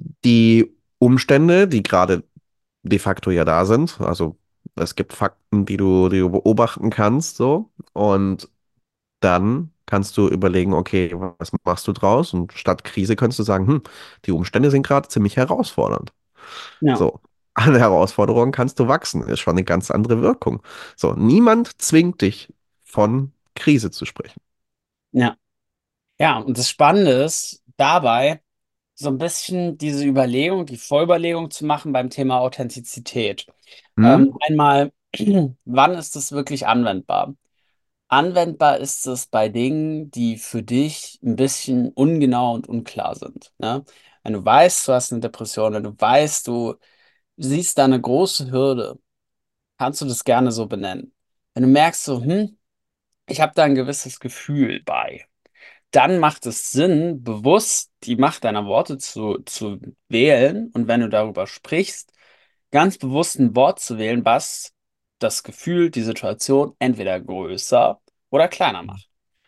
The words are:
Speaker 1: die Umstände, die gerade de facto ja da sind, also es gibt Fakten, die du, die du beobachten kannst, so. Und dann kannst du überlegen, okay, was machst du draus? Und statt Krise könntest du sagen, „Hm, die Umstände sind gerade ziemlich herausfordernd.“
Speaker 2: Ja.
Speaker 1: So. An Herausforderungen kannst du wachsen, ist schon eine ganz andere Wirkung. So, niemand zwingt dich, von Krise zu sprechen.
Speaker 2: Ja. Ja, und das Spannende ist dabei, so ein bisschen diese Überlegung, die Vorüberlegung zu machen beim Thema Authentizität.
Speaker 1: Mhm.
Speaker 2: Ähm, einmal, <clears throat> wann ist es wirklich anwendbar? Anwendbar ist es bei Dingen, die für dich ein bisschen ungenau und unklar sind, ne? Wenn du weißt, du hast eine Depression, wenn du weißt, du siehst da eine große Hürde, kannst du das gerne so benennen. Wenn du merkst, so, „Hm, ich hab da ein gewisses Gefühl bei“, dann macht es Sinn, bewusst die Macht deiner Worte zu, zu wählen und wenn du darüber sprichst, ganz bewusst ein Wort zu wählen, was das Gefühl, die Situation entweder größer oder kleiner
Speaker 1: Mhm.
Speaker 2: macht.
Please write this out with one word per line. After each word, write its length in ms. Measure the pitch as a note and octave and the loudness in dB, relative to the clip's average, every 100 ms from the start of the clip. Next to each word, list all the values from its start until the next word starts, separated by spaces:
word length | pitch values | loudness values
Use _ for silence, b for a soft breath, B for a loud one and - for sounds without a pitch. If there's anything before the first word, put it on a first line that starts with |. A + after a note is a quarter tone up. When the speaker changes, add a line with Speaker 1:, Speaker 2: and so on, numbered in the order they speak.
| - - | -16 -2
Speaker 1:
die 520 | A#2+ A#2 A2+ A2+ A2 _ _ - | 4 6 8 6 4 _ _ 2
Umstände, 720 | B2 B2+ - C#3 E3 F3 G3 | 4 4 4 4 6 4 4
die 140 | B2 | 0
gerade 420 | F#2+ F#2 F2+ F2+ - _ _ _ _ _ | 2 2 2 0 -4 _ _ _ _ _
de 160 | - G2+ | -2 -2
facto 320 | G#2 F#2+ - | 0 -2 0
ja 140 | F2 | 2
da 200 | D#2+ D#2+ F#2+ | 2 2 4
sind, 340 | A#2 E3 - | 2 0 -2
also 380 | - E2+ D#2+ - _ _ - - | -4 -2 -4 -8 _ _ -12 -8
es 180 | E2 | -6
gibt 180 | - F#2 | -6 -8
Fakten, 500 | - G2+ - - G#2 F#2+ | -4 -4 -4 -4 -2 0
die 100 | F#2+ | 0
du, 320 | F#2+ F#2 F#2 | 2 4 4
die 100 | F#2+ | 2
du 100 | F2+ | 0
beobachten 600 | F#2+ - A2+ A2+ - G#2 | 2 2 2 0 -2 -4
kannst, 460 | A2 G#2 C3 D#3+ - | 0 0 0 -4 -2
so. 340 | B2 D#3+ A3 - - | 0 -2 -4 -16 -12
Und 560 | - G#2 G2 G2 F#2 - _ _ _ _ _ _ - | -2 0 2 0 -4 -10 _ _ _ _ _ _ -2
dann 520 | F#2+ F2+ G2+ C3+ E3 _ - | 2 2 0 -2 -6 _ -4
kannst 300 | G2+ G2 - | -4 -2 0
du 100 | G2+ | 0
überlegen, 460 | F#2 F#2+ F#2 F2+ | 2 0 0 0
okay, 380 | F#2+ F#2 F#2+ E2+ F2 F#2 F2 | -2 0 -2 -2 -6 -10 -12
was 140 | E2+ - | -8 -6
machst 240 | - F2+ - | -4 -4 -4
du 40 | |
draus? 420 | G2 G2 A#2+ F3 | -2 2 2 0
Und 180 | F2+ F2 | -4 -6
statt 300 | - - F2+ | -6 -2 -2
Krise 320 | - - G2 G#2+ | -4 -4 -2 0
könntest 220 | A#2+ B2+ | 0 -2
du 40 | |
sagen, 220 | G#2 F#2+ F#2+ | 0 0 2
„Hm, 140 | D3 - B B B - | 0 -4 B B B -4
die 60 | |
Umstände 380 | E2+ F2+ G#2+ C#3 | -2 0 2 2
sind 160 | C#3 C#3 | 2 2
gerade 220 | C#3 - | 0 0
ziemlich 280 | B2 G2+ - | 0 0 0
herausfordernd.“ 760 | C3 - A3+ - G1+ - - _ _ _ B B B B | 0 0 -2 -2 -2 -2 -8 _ _ _ B B B B
Speaker 2:
Ja. 260 | D3+ A#2 F#2+ | 0 2 0
Speaker 1:
So. 120 | - _ _ _ | -2 _ _ _
An 200 | - B2 B2+ | 2 4 6
Herausforderungen 760 | A#2 F2 F#2+ - G2+ A#2 B2 | 6 4 2 2 2 2 2
kannst 260 | C3+ B2+ - | 0 -2 0
du 80 | A#2+ | 0
wachsen, 340 | D3+ - E2+ A1+ | 0 -2 -6 -4
ist 120 | A1+ | -4
schon 140 | - | -2
eine 100 | F2 | 0
ganz 260 | F#2 E2+ - | 0 -2 0
andere 320 | - A2+ A#2 | -2 0 2
Wirkung. 400 | F3+ C4 - A2 B B B B | 2 0 -2 -6 B B B B
So, 180 | - | -2
niemand 640 | - A2 F3+ A#3+ A3+ A#3 - | 2 4 6 6 4 0 -6
zwingt 400 | - D#3+ F3 - | 2 2 2 0
dich, 300 | G2+ - - _ _ _ | -2 -2 -12 _ _ _
von 480 | _ - G#2+ B2+ C3+ _ _ | _ 0 2 2 -4 _ _
Krise 360 | - - C#3+ G#2 | -4 2 2 0
zu 160 | - - | -8 -12
sprechen. 340 | - - - _ _ _ _ _ _ _ | -12 -16 -18 _ _ _ _ _ _ _
Speaker 2:
Ja. 240 | B2+ A#2+ - _ _ _ _ _ _ _ - | -2 0 -2 _ _ _ _ _ _ _ -2
Ja, 180 | D#3 A#2+ | 0 0
und 180 | A#2+ A#2 | -4 -4
das 120 | B2+ | -2
Spannende 420 | - D3 G3+ F3 B2+ | 4 4 6 4 2
ist 380 | D#3 - - - _ - | 0 -4 -10 -14 _ -2
dabei, 640 | C#3 E3 B2+ A#2+ C#3 D#3 _ _ _ _ _ | 2 2 2 2 0 -2 _ _ _ _ _
so 140 | - C#3+ | -8 -6
ein 80 | C3+ | -4
bisschen 600 | E3+ - - F3+ F3 D3+ | -4 -6 -6 -6 -6 -6
diese 280 | D3+ C#3+ C#3+ | -6 -2 0
Überlegung, 600 | C3+ B2+ B2+ D#3+ F#3+ D#3+ | 0 0 0 -2 -2 -6
die 100 | A#2+ | -12
Vorüberlegung 720 | - C#3+ E3+ E3+ E3+ E3 D#3 | -2 0 2 0 0 -4 -8
zu 160 | - D3+ | -6 -4
machen 260 | D3 D#3 | -4 -2
beim 180 | B2+ B2+ | -4 -4
Thema 300 | - C3 B2+ | -4 -2 0
Authentizität. 1040 | B2+ - A#2+ B2 B2 - A#2 B2 G#2 G2 - _ b b b - | -2 -4 -10 -12 -16 -16 -10 -4 -4 -6 -14 _ b b b 2
Speaker 1:
Mhm. 300 | A2+ C3+ C3+ | 6 6 4
Speaker 2:
Ähm, 100 | - | 2
einmal, 520 | D3+ D3+ C#3+ C#3 - _ _ | -2 2 4 2 0 _ _
<clears throat> 420 | - G#3 G3 C#3 B2+ - | -6 0 2 0 -4 -4
wann 280 | B2+ D3+ | 2 2
ist 220 | F3+ D3 D3 | 2 -8 -10
es 160 | - | -8
wirklich 340 | C#3+ C3 C#3 - | -6 -6 -4 0
anwendbar? 640 | A#2+ A#2 F#2+ - - - C#3 _ _ _ _ _ _ - | 0 0 -2 -4 -4 -4 -8 _ _ _ _ _ _ -2
Anwendbar 720 | C3 E3+ F3+ E3+ - D3 C3+ | 0 2 0 -2 2 2 2
ist 280 | C#3 - C3 | -2 -8 -8
es 180 | B2 - | -8 -4
bei 220 | A2+ A2 | -2 0
Dingen, 600 | A#2 B2+ D#3 D#3 D#3 D3 | -2 -2 -2 -4 -6 -10
die 260 | B2 A#2 A2+ | -4 -4 -4
für 240 | - A2+ | -8 -10
dich 580 | G#2 A#2+ D3+ D3 - - | -4 -2 -2 -6 -16 -10
ein 120 | B2 G#2+ | -6 -2
bisschen 540 | C3+ - - B2+ A#2+ | -2 -4 -4 -2 -2
ungenau 640 | - C#3+ E3 C3+ B2 B2 | 0 0 2 0 0 -2
und 140 | A#2 - | -4 -6
unklar 480 | A#2 - - - - | -10 -8 -10 -8 -10
sind, 360 | - - _ - | -14 -20 _ -10
ne? 260 | A2 C3+ - b b b | -6 -6 -10 b b b
Wenn 100 | - | -8
du 100 | G#2 | -4
weißt, 440 | G#2 B2+ F3 - - | 4 6 6 2 0
du 40 | |
hast 180 | B2+ - | 0 -2
eine 80 | A#2 | -6
Depression, 520 | A2+ - A2+ - G#2+ | -8 -10 -10 -4 -2
wenn 100 | G#2+ | -2
du 100 | G#2+ G#2 | -8 -2
weißt, 500 | G#2+ C3+ D3+ - - | 2 4 2 -2 -6
du 280 | A#2+ A#2 - _ _ _ _ _ - | -4 -6 -8 _ _ _ _ _ -10
siehst 400 | C3 D3+ F3+ - | -4 -2 -2 2
da 60 | C3+ | 4
eine 140 | C3 | 2
große 500 | A#2 C3+ F#3+ - C3 | 2 0 0 -2 -4
Hürde, 460 | C3 C3+ B2+ - - _ _ _ _ _ _ _ - | -2 0 -2 -6 -12 _ _ _ _ _ _ _ -6
kannst 220 | C3 C#3+ | -6 -6
du 60 | C#3+ | -8
das 180 | A#2+ | -6
gerne 280 | - A#2+ B2+ | 0 2 2
so 140 | A2+ A2 | -2 -6
benennen. 480 | G#2 F#2+ F#2+ - _ _ _ _ | -8 -8 -10 -14 _ _ _ _
Wenn 80 | - | 0
du 40 | C3 | 4
merkst, 360 | C#3+ D#3+ - | 4 4 0
so, 180 | - B2 | -6 -6
„Hm, 360 | B2+ F#3+ G#3 _ _ _ _ _ _ _ - | -2 -2 -4 _ _ _ _ _ _ _ -8
ich 120 | - | -2
hab 140 | D3+ | 0
da 100 | - | 2
ein 100 | D3+ | 2
gewisses 460 | C3+ C3 C#3+ C3 - | 2 -2 -6 -12 -14
Gefühl 640 | B2+ - - C#3+ B2+ - | -14 -12 -6 -2 -2 -4
bei“, 420 | - B1 - - - _ _ b b b b | -6 -6 -6 -10 -20 _ _ b b b b
dann 280 | C#3 D#3 F#3 | 2 4 4
macht 260 | D3+ - B2 | 0 0 -8
es 260 | A2+ - | -8 -6
Sinn, 520 | B2+ F3+ D#3 E3+ D3 | 0 2 2 0 -6
bewusst 680 | A#2 G#2+ A#2+ G3+ A3 - - _ | -10 -2 2 2 2 -6 -8 _
die 120 | - A#2+ | -6 -2
Macht 280 | D3 - | -2 -2
deiner 220 | A2+ G#2 G2+ | -4 -4 -2
Worte 320 | G#2+ - C3+ | -2 -2 -6
zu, 400 | - A2+ G#2+ - - | -12 -8 -6 -6 -10
zu 340 | - G#2+ G2 - - - | -12 -10 -12 -16 -20 -4
wählen 600 | A#2 D3 C3 C3+ G3+ A3+ | 2 4 4 4 0 -6
und 140 | B2 A2+ | -4 0
wenn 120 | A#2+ | 0
du 60 | A2+ | 0
darüber 360 | G#2+ A2 F#2+ G2 | -2 -2 -6 -10
sprichst, 640 | - - D#3+ G3 - - _ _ _ _ _ _ | -10 -6 -4 -4 -8 -20 _ _ _ _ _ _
ganz 260 | C#3+ F#3 - | 2 2 0
bewusst 400 | C3 C#3 E3+ - | -4 -2 -2 0
ein 160 | B2 A#2+ | 2 4
Wort 240 | C#3+ - | 2 2
zu 180 | - A2 | -6 -6
wählen, 260 | A2 A#2+ A2+ | -4 -2 2
was 480 | C3 - - - _ _ _ _ - | 0 -2 -12 -16 _ _ _ _ -6
das 240 | A2+ - | -6 -6
Gefühl, 460 | - - - F3 E3+ | -12 -12 -4 0 0
die 120 | C#3+ | -2
Situation 720 | A2 A2 G2 - - C#3 B2+ - | -6 -6 -6 -6 0 0 0 -2
entweder 400 | B2+ A2 F#2+ F#2 | -2 -2 -4 -6
größer 800 | F2+ F#2+ E2+ F#2+ - A#2+ - - _ _ _ | -6 -10 -8 -8 0 2 2 -2 _ _ _
oder 180 | C#3+ E3+ | 0 0
kleiner 340 | - E3+ F#2 | 0 -4 -4
Speaker 1:
Mhm. 60 | E2+ | -12
Speaker 2:
macht. 200 | F#2+ - _ _ _ | -16 -20 _ _ _